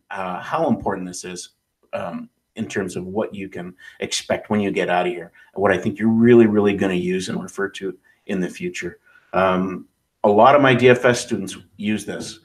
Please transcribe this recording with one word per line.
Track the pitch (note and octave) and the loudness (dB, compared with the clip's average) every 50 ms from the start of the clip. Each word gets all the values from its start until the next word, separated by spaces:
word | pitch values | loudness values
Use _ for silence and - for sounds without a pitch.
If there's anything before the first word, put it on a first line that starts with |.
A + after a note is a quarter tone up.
| _ _ | _ _
uh, | G2 G2 F#2+ F#2 F2+ F2 | -10 -10 -8 -8 -8 -10
how | - - D#3 D#3 E3 D3 | -8 -8 -6 -4 -2 -2
important | A#2 G2+ - G#2 G2 F#2 F2+ | -2 -2 -2 -6 -6 -6 -8
this | F2+ F2 - - | -10 -12 -14 -14
is, | F#2 F2+ F2 - - _ _ _ _ _ _ _ _ - | -14 -14 -14 -16 -18 _ _ _ _ _ _ _ _ -10
um, | - G2+ F2+ E2+ - D#2+ - _ _ _ _ _ | -8 -8 -8 -10 -12 -14 -16 _ _ _ _ _
in | - G#2+ | -10 -10
terms | - - G#2+ F#2+ F2+ - | -8 -6 -6 -6 -6 -8
of | F#2 F2+ | -10 -10
what | F#2 F#2+ G#2 G#2 - - | -8 -6 -6 -6 -6 -8
you | G2+ G2 F#2+ | -10 -12 -12
can | - F#2 F2+ F2+ F2+ _ - - - - | -12 -14 -14 -14 -16 _ -20 -20 -12 -12
expect | G2+ F#2+ - - - - G#2 F2+ - - | -10 -8 -8 -8 -6 -6 -6 -6 -4 -4
when | G#2+ G#2+ | -2 -2
you | G2+ G2 F2+ | -2 -2 -2
get | F#2+ F2+ F2 | -2 -2 0
out | F2 F2 F2+ | 0 0 0
of | F2+ F2 | -2 -4
here, | E2+ E2 F2 - _ - _ _ | -6 -10 -14 -18 _ -20 _ _
and | - G2 | -2 0
what | G2+ F#2+ | 2 2
I | F2+ | 0
think | - A2 G2+ G2 | 0 -4 -6 -2
you're | G#2+ A2+ | 0 0
really, | A2+ A2+ A#2 A#2+ A#2+ A#2 A#2 | 2 4 6 8 8 8 8
really | G#2+ G#2 G#2 G2+ G2+ G2 | 8 6 4 2 2 2
gonna | F#2 G2 F#2+ F#2 | 0 0 0 0
use | F2+ F2+ F2+ F#2 F#2 F#2 - | -2 -2 -2 -2 -4 -4 -6
and | G2 F2+ | -8 -8
refer | F2+ F#2 - - G2 G2 | -10 -10 -8 -6 -6 -6
to | - - G2 F#2+ F2+ - _ _ _ _ _ | -6 -8 -10 -10 -12 -12 _ _ _ _ _
in | - G#2 F#2+ | -8 -6 -4
the | F2+ E2+ | -4 -6
future. | - - F2+ - F2 - - F2 - - _ _ _ _ _ _ - | -6 -8 -10 -10 -8 -10 -12 -12 -14 -16 _ _ _ _ _ _ -2
Um, | F#2 F#2+ F#2+ F#2 F#2 F#2 G2 F#2 F2+ - - _ _ _ _ _ _ - | 0 2 2 2 0 0 -2 -6 -8 -12 -16 _ _ _ _ _ _ 2
a | G#2 | 4
lot | G#2 G#2 A2+ C3 C#3 | 6 6 6 8 8
of | C#3+ C3+ | 6 6
my | C3 B2+ | 4 4
D | A#2 B2 B2+ | 6 6 6
F | B2 B2 - | 6 6 4
S | B2+ A#2+ A#2+ | 2 2 2
students | - - A2+ G2 F#2+ F#2 - - - _ _ | -2 -4 -6 -6 -6 -8 -12 -14 -18 _ _
use | - G#2 G#2 G#2+ G2+ - | -8 -4 -4 -4 -4 -6
this, | G#2 F2+ - - - - - | -8 -10 -10 -12 -14 -16 -18